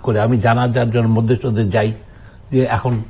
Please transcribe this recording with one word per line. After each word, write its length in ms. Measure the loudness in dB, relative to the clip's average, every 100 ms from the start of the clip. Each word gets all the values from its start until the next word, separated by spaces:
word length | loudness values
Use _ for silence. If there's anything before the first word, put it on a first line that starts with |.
করে। 160 | -2 0
আমি 200 | 2 2
জানাজার 520 | 2 2 0 0 0
জন্য 160 | 0 2
মধ্যস্থদের 640 | 2 2 0 -2 -2 0
যাই, 240 | 0 -2 -4 -14 -20 -20 -20 -4
যে 120 | -2
এখন 400 | 0 -2 -2 -4